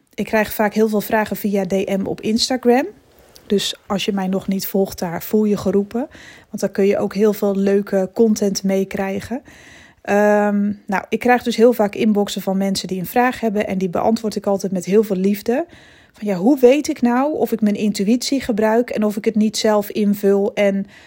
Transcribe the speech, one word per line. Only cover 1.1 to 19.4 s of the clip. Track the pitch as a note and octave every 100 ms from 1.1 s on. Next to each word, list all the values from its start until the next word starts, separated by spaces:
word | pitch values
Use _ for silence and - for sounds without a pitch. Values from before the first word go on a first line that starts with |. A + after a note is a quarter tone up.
| A3 G#3 G3
via | G#3 G3+ F#3
D |
M | F#3+ - G3 G3
op | F3+
Instagram. | A3 A3+ - B3+ A#3+ B3 F#4 - _ _ - - -
Dus | G3+ - - -
als | G3+ -
je |
mij | G3 F#3+
nog | F#3+ -
niet | F#3+ -
volgt | G3 F#3+ -
daar, | F3+ E3
voel | - G#3+
je | G#3+ G3+
geroepen. | G3 G3 G3+ A#3 D4+ - - - _
Want | G3+
dan | G3
kun | G#3 G3
je | -
ook | G3+
heel | G3 G#3+
veel | G3+ G3+ G3
leuke | G3 G3+ G3 G3 F#3
content | - A3+ G#3 G3+ F#3+
meekrijgen. | F#3+ G3 F#3+ G3+ G3 G3 - B3+ - - - - - _
Ehm, | - G3+ G#3 G#3 G#3 G3+ G#3 G3+ -
nou, | F#3 -
ik | A3+
krijg | A#3+ A#3+
dus | A#3+ A3
heel | A#3+
vaak | A3+ G3+ -
inboxen | A3 G3+ G3+ G3+
van | F#3+ F#3+
mensen | G3 F#3+ F#3
die | F#3
een | E3+
vraag | B3 B3 -
hebben. | A3+ G3+ -
En | F#3+
die | F#3
beantwoord | - A3+ A3+ G#3+ G3+
ik | G3+
altijd | G3 F#3+
met | F#3 F3
heel | G#3
veel | G#3+ F#3
liefde. | G3 G3+ - C4 E4+ - - - _
Van | - G#3
ja, | F3+
hoe | G#3+ C#4+
weet | B3 D4 D4+
ik | D4
nou | A#3+ B3 D4
of | D#4 A#3
ik | A3+
mijn | G#3 G3+
intuïtie | G#3+ G#3 G3+ B3 - C4+
gebruik | - G#3 G#3+ A3+ B3
en | -
of | G#3 G#3
ik | A3
het |
niet | G#3+